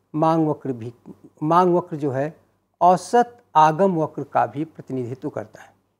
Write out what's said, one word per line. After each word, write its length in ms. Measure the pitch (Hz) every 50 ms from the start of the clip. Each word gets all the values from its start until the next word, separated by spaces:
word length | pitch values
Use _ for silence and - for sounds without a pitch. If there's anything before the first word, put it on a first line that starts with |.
| _ _ -
मांग 320 | 151 160 160 165 165 156
वक्र 240 | 151 147 151 - 135
भी, 220 | 127 117 113 123 - _ _ - - _ _ - _ - 151
मांग 320 | 156 165 175 185 180 175
वक्र 200 | 175 175 - 170
जो 160 | 143 151 139
है 240 | 123 135 143 160 156 _ _ _ _ _ _ _ _ -
औसत 560 | 175 180 185 175 - - 240 240 233 240 - - _ _ -
आगम 400 | 156 156 156 156 156 196 196 175
वक्र 280 | 156 156 147 - 151 135
का 220 | - - 123 120
भी 200 | 110 110 143 160
प्रतिनिधित्व 640 | 160 _ - - - 131 131 120 117 131 - - 143
करता 320 | - 110 104 - _ -
है। 120 | - _ _ _ _ _ _